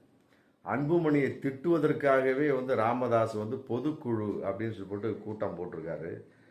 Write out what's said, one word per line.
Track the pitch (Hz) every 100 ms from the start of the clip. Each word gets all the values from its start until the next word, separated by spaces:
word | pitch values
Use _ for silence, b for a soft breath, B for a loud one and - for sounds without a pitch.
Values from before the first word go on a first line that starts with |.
| _ _ b b b b 87
அன்புமணியை | 117 147 170 156 147 131 -
திட்டுவதற்காகவே | 139 127 175 170 151 147 139 135 131 131 151 131
வந்து | 127 117
ராமதாஸ் | 110 123 123 113 110
வந்து | 107 107 131
பொதுக்குழு | - 123 147 151 120 110 107 92
அப்படின்னு | 95 98 113
சொல்லி | 98 95
போட்டு | 101 92 85
கூட்டம் | 107 104 101 87
போட்டிருக்காரு. | 90 85 82 76 82 57 - b b